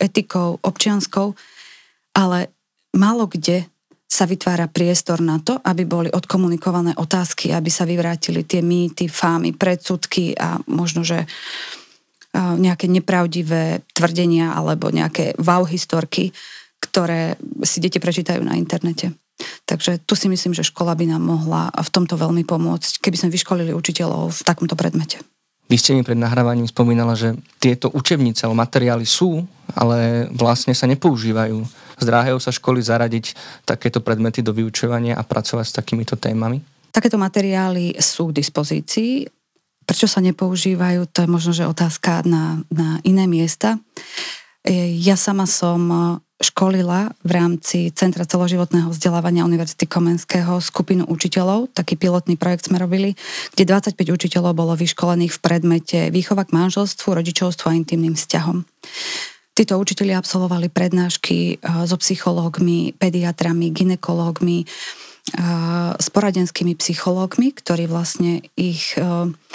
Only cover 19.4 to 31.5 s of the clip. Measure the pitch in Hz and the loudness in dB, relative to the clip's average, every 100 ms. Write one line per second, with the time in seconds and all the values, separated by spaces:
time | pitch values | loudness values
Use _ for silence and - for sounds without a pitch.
19.4 | - - - 170 - 170 - 208 196 185 | -16 -10 -6 -2 -2 -2 0 0 2 0
20.4 | 180 165 165 - 170 165 170 160 170 165 | -2 -2 -2 -2 -2 0 0 0 0 0
21.4 | 160 165 165 - 165 190 175 165 160 170 | 0 -2 -2 -4 0 0 0 0 0 0
22.4 | 151 165 165 165 - - 196 170 180 180 | 0 0 0 -2 -4 -4 -2 0 0 0
23.4 | - 180 165 165 170 165 160 165 165 160 | 0 -2 -2 -2 -2 -2 -2 -2 -4 -2
24.4 | - 165 170 165 170 160 156 - - _ | -2 0 0 -2 0 -2 -4 -8 -16 _
25.4 | _ _ - 120 - 135 123 117 117 123 | _ _ 0 2 4 2 2 0 2 2
26.4 | 120 120 117 - 120 117 117 110 113 120 | 2 2 0 2 4 4 2 2 0 -2
27.4 | - _ 131 123 127 147 - 160 120 107 | -8 _ 2 4 0 0 2 2 2 2
28.4 | 113 113 123 131 123 117 113 - 180 160 | 0 2 2 2 2 2 0 2 2 0
29.4 | 180 - - - 117 117 117 117 - 123 | -4 -10 -8 0 2 4 2 0 -2 2
30.4 | 117 120 - 123 127 139 175 120 113 110 | 2 2 0 0 2 2 2 2 0 0
31.4 | 113 | 0